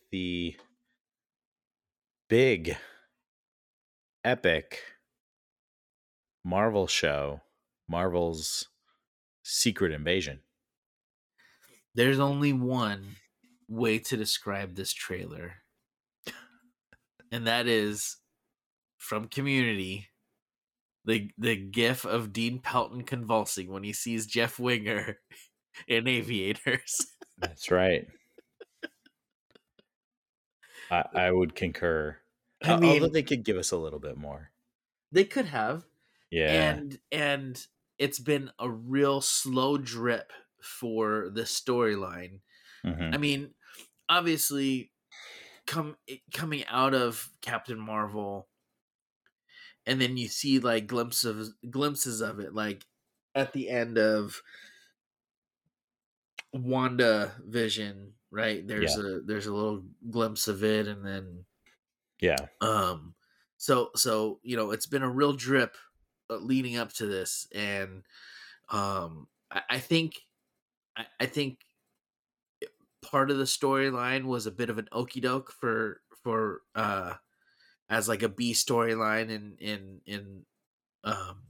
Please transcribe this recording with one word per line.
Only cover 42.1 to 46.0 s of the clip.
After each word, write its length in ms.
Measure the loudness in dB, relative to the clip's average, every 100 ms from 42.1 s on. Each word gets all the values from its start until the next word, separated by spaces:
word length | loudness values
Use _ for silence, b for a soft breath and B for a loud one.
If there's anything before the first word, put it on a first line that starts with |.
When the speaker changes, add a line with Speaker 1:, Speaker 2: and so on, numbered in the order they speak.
| -8 -12 -16 _ B B B -4
Speaker 1:
Mm-hmm. 280 | -2 0
Speaker 2:
I 40 | 0
mean, 320 | 0 -2 -4 _ B B B _ 2
obviously, 840 | 2 4 2 2 2 2 0 -4 _ _ B B B B B -6
come, 320 | -4 -6 -8